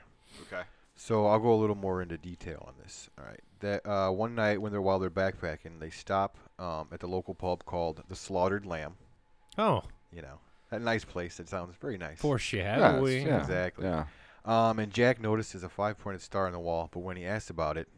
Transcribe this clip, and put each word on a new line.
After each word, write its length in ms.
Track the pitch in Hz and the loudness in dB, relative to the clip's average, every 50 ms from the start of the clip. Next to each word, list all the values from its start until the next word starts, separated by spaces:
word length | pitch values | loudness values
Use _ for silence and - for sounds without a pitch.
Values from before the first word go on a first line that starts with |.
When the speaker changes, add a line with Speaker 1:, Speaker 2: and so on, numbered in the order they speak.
| - - - _ _ - - - - | -20 -20 -20 _ _ -20 -20 -20 -14
Speaker 1:
Okay. 200 | - 98 90 90 - - _ _ _ _ | -10 -8 -8 -8 -10 -14 _ _ _ _
Speaker 2:
So 300 | - - - 113 107 104 | -10 -2 2 4 6 6
I'll 140 | 104 107 110 | 8 6 6
go 140 | 110 120 117 | 8 6 6
a 20 | |
little 200 | 110 110 104 104 | 6 6 4 2
more 260 | 101 98 95 92 92 | 0 0 -2 -2 -2
into 160 | 90 85 85 | -2 -4 -8
detail 480 | 80 - 90 87 - - 90 78 - - | -8 -10 -12 -12 -10 -10 -10 -10 -10 -12
on 60 | - - - - | -16 -20 -20 -20
this. 260 | - - - - - _ | -18 -18 -18 -18 -20 _
All 80 | - 67 | -18 -16
right. 140 | 55 - - - _ _ - | -16 -16 -18 -20 _ _ -6
That, 240 | 101 101 101 - - 101 | -2 -2 -2 -2 0 0
uh, 220 | 101 98 95 95 | 2 4 4 4
one 240 | 95 95 110 117 117 | 2 2 0 0 2
night 260 | 117 110 104 104 98 | 4 4 4 4 2
when 100 | 107 104 101 | 0 -2 0
they're, 80 | 104 | 2
while 180 | 95 95 95 92 | 4 4 4 4
they're 100 | 95 92 | 2 0
backpacking, 680 | 80 95 95 95 92 - - 85 78 - - 82 85 80 | 2 2 2 2 0 -2 -4 -6 -6 -6 -10 -14 -14 -12
they 100 | 78 82 | -12 -12
stop, 480 | - - - - 98 98 98 101 - - - - _ - | -12 -8 -4 0 2 2 2 2 -2 -8 -20 -20 _ -10
um, 300 | 92 87 80 78 80 73 | -6 -6 -6 -6 -6 -8
at 80 | 82 - | -10 -8
the 80 | - | -4
local 260 | 90 92 92 - - 90 | -2 -2 -2 -2 -4 -6
pub 320 | - 92 90 87 85 - | -4 -2 0 0 -2 -4
called 380 | - - 87 85 82 80 80 - - | -4 -2 -2 0 -2 -2 -6 -10 -14
the 60 | 92 | -14
Slaughtered 500 | - - - 98 90 90 95 98 104 101 | -12 -6 -2 2 2 4 4 2 0 -2
Lamb. 300 | 95 85 78 73 73 92 - - - - - _ _ - _ _ - - | -4 -6 -6 -6 -8 -12 -16 -20 -20 -20 -20 _ _ -20 _ _ -10 -4
Speaker 3:
Oh. 260 | - 220 214 143 - - - - - _ _ - | 0 2 2 2 2 -2 -6 -14 -20 _ _ -18
Speaker 2:
You 80 | 85 | -16
know, 180 | 76 67 69 - _ - - - _ - | -16 -16 -18 -20 _ -20 -20 -20 _ -8
that 120 | 117 110 | -6 -2
nice 240 | 117 117 113 110 - | 0 0 0 0 -2
place 320 | - - 90 87 85 - | -6 -6 -6 -6 -6 -8
that 100 | - 90 | -12 -10
sounds 280 | - 98 92 87 90 85 - | -8 -6 -6 -6 -8 -12 -10
very 160 | - 143 110 | -8 -8 -8
nice. 220 | 92 85 76 78 - | -8 -8 -10 -6 -2
Speaker 3:
Foreshadowing. 960 | - 151 135 110 - - - 101 90 101 110 156 214 113 80 - 135 135 131 | 0 0 0 0 -2 -2 -2 -2 0 0 4 6 6 6 6 4 2 2 0
Speaker 1:
Yeah, 60 | 131 | 0
it's, 80 | 143 | 0
yeah, 120 | 156 139 98 | 2 2 2
Speaker 2:
Exactly. 460 | 71 71 92 90 90 90 - - - | 0 0 0 0 -2 -2 -4 -4 -2
Speaker 1:
yeah. 200 | 95 85 78 78 76 - - - - - - - | -2 0 -2 -2 -4 -10 -18 -20 -20 -20 -8 -2
Speaker 2:
Um, 340 | 110 113 113 113 113 110 110 | 2 4 4 4 4 4 0
and 120 | 107 104 95 | -2 -2 2
Jack 260 | 117 120 123 127 113 | 4 4 4 4 2
notices 440 | 110 107 107 110 107 - - 95 92 | 0 0 0 0 0 -4 -8 -10 -10
a 60 | 85 | -8
five-pointed 520 | - - 101 107 104 - - 104 95 90 | -2 -2 -2 -2 -2 -4 -8 -8 -8 -8
star 260 | - - - 98 95 | -8 -4 0 0 0
on 60 | 92 90 | 0 -2
the 60 | 87 | -2
wall, 300 | 85 85 85 82 82 82 | -2 0 0 0 -2 -4
but 80 | - 90 | -6 -8
when 160 | 87 92 90 | -8 -6 -8
he 80 | 90 87 | -6 -4
asks 240 | 92 104 110 - - | -4 -4 -4 -4 -4
about 280 | 87 82 80 76 78 | -2 0 0 0 0
it, 100 | 80 - - - | -2 -6 -8 -14